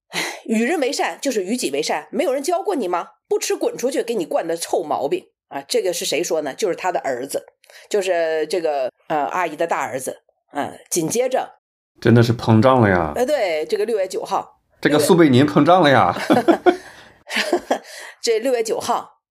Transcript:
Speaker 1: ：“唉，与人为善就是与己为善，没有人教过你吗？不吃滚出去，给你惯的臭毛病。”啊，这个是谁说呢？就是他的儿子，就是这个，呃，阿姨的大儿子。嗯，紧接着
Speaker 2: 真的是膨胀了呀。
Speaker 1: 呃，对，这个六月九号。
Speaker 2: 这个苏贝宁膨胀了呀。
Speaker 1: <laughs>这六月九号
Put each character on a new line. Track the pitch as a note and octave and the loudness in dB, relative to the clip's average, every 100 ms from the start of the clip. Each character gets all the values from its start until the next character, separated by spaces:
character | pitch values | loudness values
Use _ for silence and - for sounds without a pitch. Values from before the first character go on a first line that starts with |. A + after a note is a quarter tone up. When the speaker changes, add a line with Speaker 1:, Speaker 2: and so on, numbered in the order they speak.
| _ | _
Speaker 1:
：“唉， | - - - | -8 -8 -8
与 | D4+ A3 | -4 0
人 | A#3+ F4 | 0 0
为 | B3 | -2
善 | C#4+ C4 E3 | -2 -4 -4
就 | C#4 | -4
是 | G#3+ | -2
与 | F3+ B3 | -2 -2
己 | D#3 | -2
为 | C#3 | -2
善， | D3+ E3+ D3 | -2 -4 -4
没 | A3+ | -2
有 | D#4 | -2
人 | C4 | -2
教 | C#4 F4 | -2 -2
过 | F#4+ E4+ | -2 -2
你 | F3+ | -2
吗？ | F3 F#3+ _ _ | -4 -4 _ _
不 | G#4 | -4
吃 | - G4+ | -2 -2
滚 | C4 E3 | -4 -4
出 | B3 | -4
去， | C#4+ | -2
给 | A3+ | -4
你 | A3+ | -4
惯 | D#3+ C#4+ E3+ | -2 -2 -2
的 | E3+ | -6
臭 | - A3 | -4 -4
毛 | D3+ - C#3+ | -2 -2 -2
病。” | F3+ - _ _ | -4 -6 _ _
啊， | C#3+ - | -14 -4
这 | B3 | -2
个 | F#3 | -2
是 | F3 | -2
谁 | F#3 - | -4 -4
说 | E3+ D#3+ | -2 -4
呢？ | D3 | -4
就 | B2+ G3+ | -4 -4
是 | |
他 | E3 F#3 | -2 -4
的 | E3+ | -4
儿 | - B2 C3+ | -4 -6 -6
子， | - - _ _ - - | -8 -10 _ _ -20 -4
就 | G#3 | -2
是 | F#3 E3+ D#3+ D#3+ D#3 | 0 0 0 -2 -2
这 | F#3 | -2
个， | D#3+ C#3+ B2+ - - | -2 -2 -4 -6 -6
呃， | D#3 C#3+ | -2 -2
阿 | F#3 F3 | -2 -4
姨 | |
的 | D3+ E3+ | -2 -2
大 | E3+ | -2
儿 | B2+ B2+ | -4 -6
子。 | B2+ - _ _ _ | -8 -10 _ _ _
嗯， | C#3+ A2+ - - | -8 -8 -10 -6
紧 | - D#3+ | -4 -2
接 | A3+ B3+ | -2 0
着 | B3+ B2 - _ _ _ _ | -2 -4 -10 _ _ _ _
Speaker 2:
真 | A#2+ | 4
的 | A#2 | 6
是 | A#2 | 6
膨 | A#2+ - A2 | 2 4 4
胀 | B2+ C3 | 6 6
了 | G#2 | 6
呀。 | F2+ D#2+ | 4 2
Speaker 1:
呃， | D2 B3+ | -2 -2
对， | D4 G3 D#3 D#3+ | 0 0 -2 -2
这 | G3+ | -2
个 | |
六 | G#3+ A3 | -2 -2
月 | F#3 | -2
九 | - | -6
号。 | - F#3+ - _ _ _ | -4 -4 -6 _ _ _
Speaker 2:
这 | D#3 | 0
个 | D3 | 2
苏 | D3 | 4
贝 | F3 D#3 | 6 6
宁 | B2 D3 | 6 4
膨 | E3 | 4
胀 | D3 F#3 | 4 6
了 | D3+ | 6
呀。 | B2 F2+ - - - A3+ D#4 F#4 F4+ - - - _ | 6 4 2 0 0 0 0 0 -2 -4 -20 -20 _
Speaker 1:
<laughs> | - - - F4 - - - - - - | -10 -6 -2 -4 -2 -6 -6 -18 -18 -8
这 | - A3 | -2 -2
六 | B3+ | 0
月 | A#3+ | -2
九 | A3 F3 | -2 -4
号 | - F#3+ - _ _ | -4 -6 -6 _ _